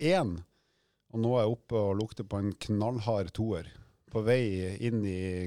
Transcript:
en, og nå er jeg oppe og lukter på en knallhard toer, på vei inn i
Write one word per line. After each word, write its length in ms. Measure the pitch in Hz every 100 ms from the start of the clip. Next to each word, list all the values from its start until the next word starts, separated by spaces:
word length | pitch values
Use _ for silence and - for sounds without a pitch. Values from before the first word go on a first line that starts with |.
en, 420 | 151 185 120 85 - _ _ _ _ _ _
og 80 | 113
nå 160 | 117 123
er 80 |
jeg 80 | 110 117
oppe 180 | - 117
og 240 | 101 98
lukter 240 | 110 -
på 140 | 98 101
en 160 | 101
knallhard 800 | 90 - 104 107 127 113 107 87
toer, 320 | - 110 90 76 - - _ _
på 140 | 113
vei 540 | 110 127 117 92 92 98
inn 240 | 120 113
i 420 | 101 92 92 90